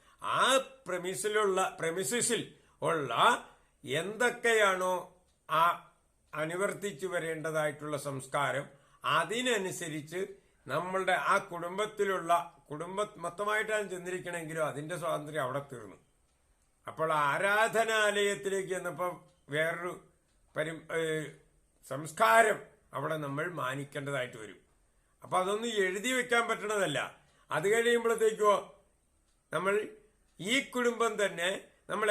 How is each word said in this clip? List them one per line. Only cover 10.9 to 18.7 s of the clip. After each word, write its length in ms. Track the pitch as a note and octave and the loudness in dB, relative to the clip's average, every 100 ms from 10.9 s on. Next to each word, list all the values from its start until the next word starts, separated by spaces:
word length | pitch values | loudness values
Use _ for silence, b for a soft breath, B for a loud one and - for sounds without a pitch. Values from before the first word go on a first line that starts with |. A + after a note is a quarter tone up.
| F#3+ F#3 E3+ D3 | -2 2 2 4
ആ 20 | F#3+ - | 2 0
കുടുംബത്തിലുള്ള, 800 | E3+ F3 F#3+ G#3 - G3 F3+ E3 E3+ E3+ - - | -8 -6 -2 -2 0 0 0 2 2 0 -14 -12
കുടുംബം 380 | D3+ F3 F#3+ G#3 - | -10 -6 -4 -4 -4
മൊത്തമായിട്ടാണ് 680 | E3+ F#3 G#3 G#3+ G#3+ G#3+ G3 | -8 -4 -2 0 0 -2 -4
ചെന്നിരിക്കണമെങ്കിലും 760 | F3+ F3+ F3+ F3 F3 D#3+ D#3+ C#3+ | -8 -6 -6 -6 -8 -6 -2 -2
അതിൻ്റെ 260 | C#3 D#3 E3+ | -4 -6 -4
സ്വാതന്ത്ര്യം 400 | E3 D3+ D3 D3+ | -2 -4 -4 -4
അവിടെ 200 | B2+ C3+ - | -2 -4 -6
തീർന്നു. 260 | A#2+ G2+ - _ _ _ _ _ _ _ _ - | -12 -14 -18 _ _ _ _ _ _ _ _ -10
അപ്പോൾ 200 | B2+ D#3+ | -4 0
ആരാധനാലയത്തിലേക്ക് 1600 | D3+ C#3+ D#3+ G3 G#3 A3+ A3 A3+ A3 G#3 G3+ G3+ G3+ G3 G3 | 2 2 2 2 2 2 2 2 2 2 2 0 0 -4 -4
ചെന്നപ്പോൾ 420 | E3+ | -4